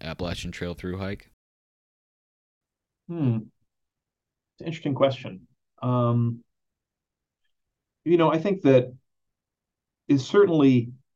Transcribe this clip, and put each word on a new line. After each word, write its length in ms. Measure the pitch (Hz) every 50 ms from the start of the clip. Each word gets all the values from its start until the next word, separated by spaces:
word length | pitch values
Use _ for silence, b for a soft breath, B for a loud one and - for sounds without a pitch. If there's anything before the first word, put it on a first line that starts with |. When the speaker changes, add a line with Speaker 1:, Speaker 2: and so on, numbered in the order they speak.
Speaker 1:
Appalachian 500 | - 80 78 - 90 85 85 - - 87
Trail 220 | - - 90 87 85
through 240 | - - 90 90 95
hike? 300 | 95 98 101 - - _ _ _ _ _ _ _ _ _ _ _ _ _ _ _ _ _ _ _ _ _ _ _ _ _ _ _ _ _ _ _ _ _ _ _ _ -
Speaker 2:
Hmm. 280 | 170 170 147 123 113 110 107 - _ _ _ _ _ _ _ _ _ _ _ _ _ _ _ _ _ _ _ _ _
It's 80 | -
an 60 | -
interesting 260 | - - - - 147 135
question. 540 | 127 139 135 127 - - 104 92 92 - _ _ _ _ _ _ -
Um, 640 | 127 127 123 123 120 117 117 120 120 120 117 117 - _ _ _ _ _ _ _ _ _ _ _ _ _ _ _ _ _ _ _ _ _ _ _ _ _ _ _ _ _ _ _ -
you 120 | 156 175
know, 140 | 165 160 151
I 60 | 156 160
think 220 | 160 202 190 185
that 320 | - 139 135 127 - - - - _ _ _ _ _ _ _ _ _ _ _ _ _ _ _ _ _ _ _ _ _
it 120 | - 143 131
certainly 720 | - - - 202 202 180 165 156 139 135 127 120 117 123 - - _ _ _